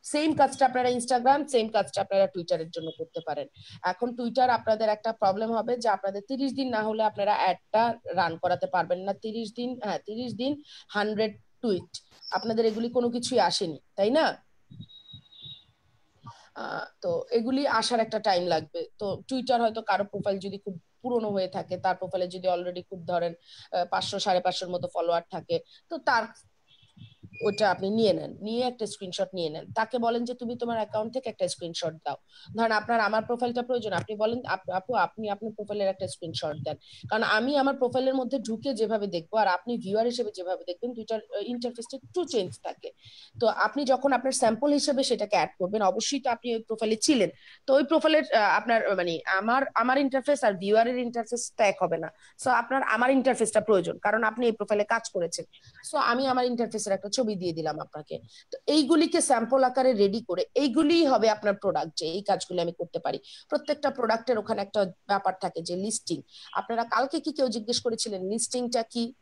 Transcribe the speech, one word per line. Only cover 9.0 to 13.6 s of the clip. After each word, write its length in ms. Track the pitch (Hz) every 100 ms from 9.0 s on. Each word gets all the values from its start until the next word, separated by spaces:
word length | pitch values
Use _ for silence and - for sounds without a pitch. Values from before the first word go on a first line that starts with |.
| 190
তিরিশ 400 | 196 220 220 220 226
দিন, 240 | 247 247
হ্যাঁ, 160 | 226 165 -
তিরিশ 300 | 220 247 208
দিন, 280 | 254 294 - - -
hundred 480 | 208 208 214 220 202 _ _
টুইট, 400 | 240 180 165 - _ - -
আপনাদের 340 | 190 226 226 226
এগুলি 240 | 214 233
কোনো 200 | 240 240
কিছুই 300 | 240 240 247
আসেনি, 400 | 180 -